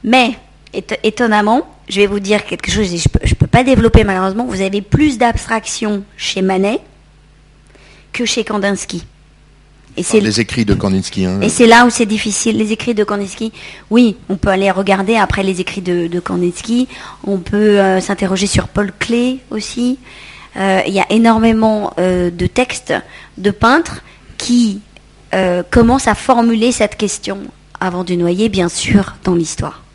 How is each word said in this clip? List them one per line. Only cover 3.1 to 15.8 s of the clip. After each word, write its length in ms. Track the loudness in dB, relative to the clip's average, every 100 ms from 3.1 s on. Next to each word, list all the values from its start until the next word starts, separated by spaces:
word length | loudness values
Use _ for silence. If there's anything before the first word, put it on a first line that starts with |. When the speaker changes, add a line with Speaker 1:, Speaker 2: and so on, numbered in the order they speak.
| 0
Speaker 1:
je 100 | 0
peux 140 | 0 2
pas 160 | 2
développer 400 | 4 4 6 6
malheureusement, 400 | 4 0 -2 -2
vous 160 | -4 -2
avez 220 | -2 -2
plus 360 | -2 2 2 2
d'abstraction 880 | 0 0 -4 -6 -4 -6 -4 -4 -8 -12
chez 260 | -8 -2
Manet 380 | 0 2 0 -2 -8 _ _ _ _ _ _ _ -20 -20 -20 -20 -16
que 120 | -6
chez 200 | -4 -4
Kandinsky. 600 | -4 -2 -2 -4 -6 -12 -12 _ _ _ -20 _ _ _ -16 -10
Et 40 |
Speaker 2:
Enfin, 100 | 0
Speaker 1:
c'est 80 | 2
Speaker 2:
les 180 | 2 0
écrits 260 | -2 2
de 100 | 4
Kandinsky, 500 | 4 2 0 -2 -2
hein. 160 | -2 0
Speaker 1:
Et 80 | -2
c'est 180 | 2 6
là 200 | 6 6
où 40 |
c'est 160 | 2 -2
difficile, 500 | -2 -4 -2 -2 -2
les 140 | -2
écrits 240 | -2 -2
de 80 | -2
Kandinsky. 500 | -2 -2 -6 -8 -10 -10 -20 -20 0
Oui, 260 | 4 4 2 -6
on 80 | -2
peut 140 | 0
aller 200 | 2 0
regarder 460 | 0 0 0 2 0
après 260 | 0 0
les 180 | -2 -2
écrits 220 | -4 -6